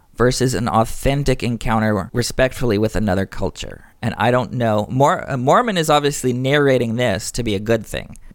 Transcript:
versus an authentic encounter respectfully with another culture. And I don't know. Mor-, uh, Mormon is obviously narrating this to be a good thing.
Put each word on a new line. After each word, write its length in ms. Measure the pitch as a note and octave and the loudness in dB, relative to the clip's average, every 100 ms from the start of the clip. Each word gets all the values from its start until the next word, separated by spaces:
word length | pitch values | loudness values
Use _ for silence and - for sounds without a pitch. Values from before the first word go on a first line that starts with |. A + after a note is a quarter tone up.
| _ | _
versus 400 | - B2 B2+ B2+ | 0 2 2 0
an 140 | B2+ A#2 | 0 0
authentic 760 | G#2+ A2+ - C3+ C#3 C3+ C3 | 0 0 0 -2 0 0 0
encounter 680 | - A#2 - A2 A2 G#2+ - | -2 -4 -2 0 2 0 -2
respectfully 680 | B2 A#2 - C3 - A#2+ G2+ | -4 -4 0 0 2 0 2
with 160 | G#2+ | 0
another 320 | - G#2+ F#2 F#2+ | 0 0 0 -2
culture. 600 | - F#2+ - - - - - | -4 -4 -6 -12 -14 -20 -8
And 120 | A#2+ - | -6 -2
I 140 | A2 | 2
don't 200 | B2 B2 | 2 0
know. 340 | B2+ A#2 G#2+ G#2 | -2 0 0 0
Mor-, 400 | B2+ C#3+ F3+ - | 2 2 2 -2
uh, 60 | C3+ | -2
Mormon 420 | B2+ F3+ A#3+ F#3 | 2 2 2 0
is 100 | D#3 | 2
obviously 440 | D3 C#3+ C#3+ B2+ | 2 2 0 -2
narrating 640 | B2 C3 D3 C#3+ B2+ A#2 A2+ | 0 0 2 4 4 2 0
this 340 | B2 F#2+ - | 0 -2 -4
to 120 | - | -6
be 100 | A#2 | -2
a 60 | G2 | -2
good 260 | G#2+ A2+ - | 0 0 0
thing. 320 | - - - - | -10 -10 -16 -20